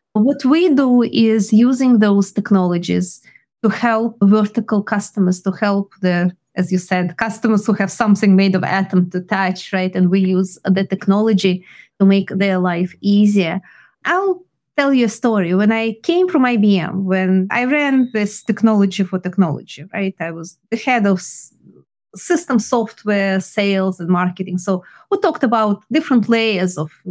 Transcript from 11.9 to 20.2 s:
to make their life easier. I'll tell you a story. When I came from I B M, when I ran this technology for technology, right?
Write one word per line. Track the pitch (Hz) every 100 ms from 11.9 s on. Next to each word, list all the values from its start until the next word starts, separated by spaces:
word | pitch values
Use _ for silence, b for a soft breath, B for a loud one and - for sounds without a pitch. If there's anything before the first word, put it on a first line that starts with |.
| _
to | 196
make | 196 196
their | 190 196 185
life | 180 175 180 -
easier. | 202 202 208 202 165 185 b b b b
I'll | - 359 392 359 - _ _ -
tell | 277
you | 269 226
a |
story. | - 240 208 170
When | 185 208
I | 226 226 220
came | - 349 359
from | 311
I | 254 233
B | 208 190
M, | 156 190 185
when | 190 185 190 190
I | 240
ran | 254 294 285 269 254
this | 214 208 -
technology | - - 220 214 196 185
for | 185 185
technology, | 185 190 170 143 - - 190
right? | 196 190 -